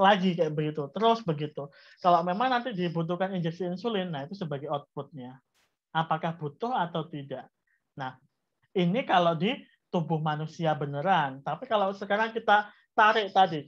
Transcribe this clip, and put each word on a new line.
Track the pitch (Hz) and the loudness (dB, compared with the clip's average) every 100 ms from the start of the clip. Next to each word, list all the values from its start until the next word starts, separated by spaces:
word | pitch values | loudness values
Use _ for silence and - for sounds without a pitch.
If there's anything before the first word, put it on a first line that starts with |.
lagi | 190 208 185 170 | 6 6 4 2
kayak | 156 | 0
begitu, | 151 151 151 143 | 0 -4 -4 -6
terus | 196 226 226 | 0 2 2
begitu. | 226 143 147 147 139 - - - | 0 -4 -6 -8 -12 -16 -20 -2
Kalau | 185 170 175 | 4 4 2
memang | 190 262 | 0 0
nanti | 247 247 190 | 0 -2 -2
dibutuhkan | 175 165 165 175 190 | -2 -2 -2 -2 -2
injeksi | 190 165 170 | -2 -4 -4
insulin, | 180 180 240 208 185 | -6 -4 -4 -4 -4
nah | 147 139 | -6 -8
itu | 196 | -8
sebagai | 170 143 147 | -8 -6 -6
outputnya. | 143 - - 139 131 123 131 _ _ _ _ _ 160 | -6 -6 -14 -12 -14 -16 -18 _ _ _ _ _ -4
Apakah | 160 160 170 165 | 0 -2 -2 -6
butuh | 151 143 233 247 | -10 -6 -4 -2
atau | 170 170 147 | -2 -4 -8
tidak? | 147 139 127 - _ _ _ _ - | -12 -10 -12 -14 _ _ _ _ -12
Nah, | 127 - _ _ _ _ _ 196 | -12 -12 _ _ _ _ _ 0
ini | 175 220 277 | 2 0 2
kalau | 185 170 165 | 2 4 2
di | 196 285 - _ _ | -2 -4 -10 _ _
tubuh | 180 151 156 | -4 -2 -2
manusia | 156 151 160 - 160 147 | -2 -4 -6 -2 -2 0
beneran. | 147 143 170 180 143 135 | -4 -4 2 2 0 -4
Tapi | 151 151 262 | -8 -8 -2
kalau | 220 190 196 | 0 0 -4
sekarang | 196 202 226 226 | -2 -2 0 -2
kita | 220 208 208 - _ | 4 4 2 -16 _
tarik | - 214 220 196 | 4 6 4 2
tadi, | 190 190 160 | 4 4 2